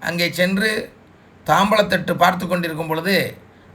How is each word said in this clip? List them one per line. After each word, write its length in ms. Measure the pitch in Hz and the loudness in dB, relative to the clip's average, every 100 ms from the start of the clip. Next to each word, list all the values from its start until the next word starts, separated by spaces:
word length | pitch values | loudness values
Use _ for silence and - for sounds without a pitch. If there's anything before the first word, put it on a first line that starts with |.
அங்கே 260 | 160 170 175 | -6 -2 -2
சென்று 400 | 170 180 190 220 214 - - _ - - - - | 0 0 0 -2 -4 -8 -16 _ -20 -20 -14 0
தாம்பலத்தட்டு 640 | 160 202 214 208 190 - 165 | 2 4 2 2 0 -2 2
பார்த்து 280 | 175 180 180 | 4 2 -2
கொண்டிருக்கும் 460 | 175 170 156 160 | -4 -4 -6 -4
பொழுது 240 | 160 175 185 131 - - - - | -4 0 0 0 -8 -20 -20 -18